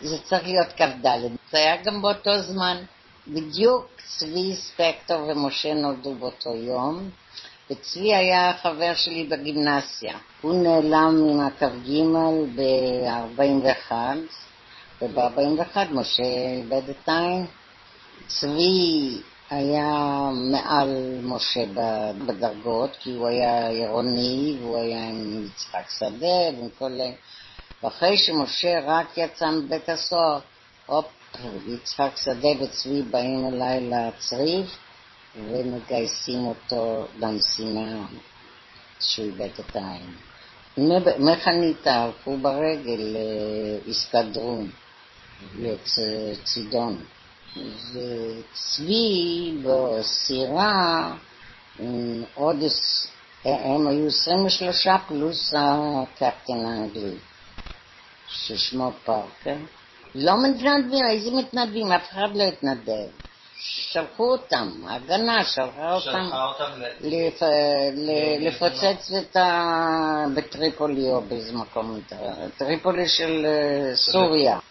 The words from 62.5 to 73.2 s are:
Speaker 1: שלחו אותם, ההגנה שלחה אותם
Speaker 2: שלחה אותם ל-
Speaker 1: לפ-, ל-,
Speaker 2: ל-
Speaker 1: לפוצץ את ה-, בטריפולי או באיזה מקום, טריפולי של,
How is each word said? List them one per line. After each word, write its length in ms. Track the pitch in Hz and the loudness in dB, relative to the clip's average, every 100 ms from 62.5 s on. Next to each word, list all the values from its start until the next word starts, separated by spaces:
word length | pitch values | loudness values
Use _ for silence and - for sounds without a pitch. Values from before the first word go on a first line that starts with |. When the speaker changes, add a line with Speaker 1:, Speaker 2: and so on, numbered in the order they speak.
| - 143 127 110 107 101 - - - - - | 0 -2 -2 -4 -4 -6 -12 -20 -20 -20 -14
Speaker 1:
שלחו 760 | - - - 170 156 - 240 | -10 -8 -4 -4 -4 -2 2
אותם, 380 | 254 - 135 104 82 85 | 2 0 -2 -2 -6 -8
ההגנה 560 | 117 123 185 233 226 | -10 0 0 2 2
שלחה 500 | 185 - 131 127 156 | 2 0 -2 -2 -2
אותם 120 | 185 160 | -2 0
Speaker 2:
שלחה 380 | 185 185 131 | -2 -2 -2
אותם 280 | 131 131 143 135 | -2 -2 -6 -6
ל- 80 | 123 - | -10 -6
Speaker 1:
לפ-, 400 | 151 165 165 160 | -4 0 0 2
ל-, 40 | 165 147 147 143 139 135 | 4 4 4 4 2 0
Speaker 2:
ל- 520 | 151 151 151 151 160 | 0 2 2 2 0
Speaker 1:
לפוצץ 640 | 160 175 175 196 190 - 190 | 2 0 2 0 0 -4 -6
את 160 | 165 190 | 0 4
ה-, 920 | 180 170 170 165 165 160 156 151 147 139 | 4 4 2 2 2 2 2 0 0 -2
בטריפולי 760 | 151 139 160 - 151 135 131 | -4 -2 -2 0 0 0 2
או 100 | 127 | 0
באיזה 320 | 104 117 110 | -2 -6 -6
מקום, 460 | 120 110 - 110 110 - 98 117 110 90 - | -6 -6 -4 -4 -6 -10 -10 -8 -8 -10 -6
טריפולי 500 | 135 160 175 175 175 | -2 0 0 2 2
של, 380 | - | 2